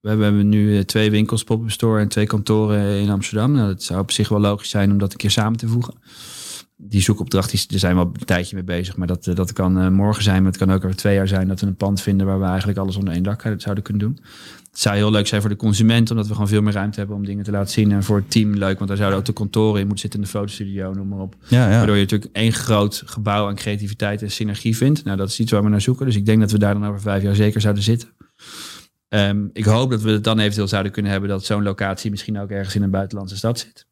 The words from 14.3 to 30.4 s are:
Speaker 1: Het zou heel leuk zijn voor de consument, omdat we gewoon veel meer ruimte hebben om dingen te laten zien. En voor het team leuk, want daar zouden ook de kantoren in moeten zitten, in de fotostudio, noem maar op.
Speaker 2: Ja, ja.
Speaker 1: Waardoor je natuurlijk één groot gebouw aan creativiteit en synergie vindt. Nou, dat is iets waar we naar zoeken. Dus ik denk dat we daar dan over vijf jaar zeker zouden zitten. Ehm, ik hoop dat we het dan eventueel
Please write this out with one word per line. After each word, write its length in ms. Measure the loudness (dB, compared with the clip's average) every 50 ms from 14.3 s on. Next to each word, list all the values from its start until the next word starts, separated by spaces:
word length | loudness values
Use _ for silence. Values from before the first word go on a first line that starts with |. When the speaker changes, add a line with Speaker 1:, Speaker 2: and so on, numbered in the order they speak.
| -20 -20 -20 -20 -20 -20 _ -20
Speaker 1:
Het 100 | _ -2
zou 160 | 0 0 2
heel 140 | 2 2 2
leuk 160 | 2 2 2
zijn 140 | 2 0 0
voor 100 | 0 -2
de 60 | -2
consument, 540 | 0 0 0 2 4 4 4 6 4 4 2
omdat 160 | 2 -2 -2
we 60 | -2
gewoon 160 | -2 -2 0 2
veel 140 | 2 2
meer 100 | 2 2
ruimte 260 | 0 0 -2 -2 -4 -6
hebben 180 | -8 -8 -6
om 80 | -6 -6
dingen 180 | -6 -6 -6 -6
te 60 | -4
laten 220 | -2 -4 -2 -2
zien. 200 | 0 2 4 4
En 100 | 4 2 2
voor 120 | 2 2
het 140 | 0 0 2
team 240 | 2 2 2 2 0
leuk, 220 | 0 0 0 -2
want 120 | -2 -4 -4
daar 80 | -2 -2
zouden 200 | 0 0 0 -2
ook 60 | -2
de 80 | -4
kantoren 480 | -4 -4 -6 -2 0 2 2 2 2 0
in 60 | -2
moeten 120 | -2 -4 -6
zitten, 200 | -6 -8 -6 -6
in 40 | -8
de 60 | -6
fotostudio, 600 | -6 -6 -6 -6 -8 -10 -10 -8 -6 -6 -6 -6
noem 160 | -6 -6 -6 -6
maar 100 | -8 -8
op. 160 | -8 -10 -12 _ _ 2
Speaker 2:
Ja, 220 | 2 4 4 6
ja. 60 | 4
Speaker 1:
Waardoor 180 | 4 4 4 4
je 60 | 2
natuurlijk 340 | 2 2 0 -2 -4 -4 _
één 160 | 0 0 0
groot 500 | 0 0 0 2 2 2 2 0 -2 -6 -12
gebouw 400 | -10 -10 -6 -2 -2 0 0 0 -2
aan 60 | -4
creativiteit 680 | -6 -4 -4 -4 -4 -4 -8 -6 -4 -4 -4 -4 -4
en 80 | -6 -8
synergie 460 | -6 -4 -4 -4 -6 -4 -2 -2 0
vindt. 280 | 2 2 2 2 2 0
Nou, 120 | -4 -2
dat 120 | -2 -2 -4
is 120 | -2 -4
iets 120 | -2 0
waar 100 | 2 2
we 60 | 2 4
naar 120 | 2 2
zoeken. 260 | 2 0 0 0 0
Dus 100 | 0 0
ik 100 | 0 2
denk 140 | 4 4 4
dat 100 | 4 4
we 80 | 2 2
daar 160 | 2 2 0
dan 120 | 0 -2
over 140 | -4 -6 -6
vijf 220 | -4 -2 -2 0
jaar 120 | 2 2 2
zeker 260 | 4 4 2 2 2
zouden 220 | 0 2 0 2
zitten. 260 | 2 2 0 0 -2 -10 _ _ -20 _ _ _ -20 -20 -18 -16 -16 -16 -18 -20 -20 _ _ _ _ _
Ehm, 380 | 0 2 2 2 0 -2 -4 -4
ik 120 | -6 -2 2
hoop 260 | 2 4 4 2 0
dat 120 | -2 -2
we 80 | 0 0
het 140 | 0 2 2
dan 140 | 0 2
eventueel 300 | 2